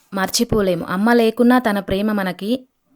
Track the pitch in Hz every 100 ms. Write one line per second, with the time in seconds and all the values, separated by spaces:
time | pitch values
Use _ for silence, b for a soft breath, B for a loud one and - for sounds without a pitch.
0 | _ 196 190 - 240 220 190 170 - 185
1 | 220 240 220 220 240 254 240 202 196 196
2 | 214 208 190 180 196 254 - _ _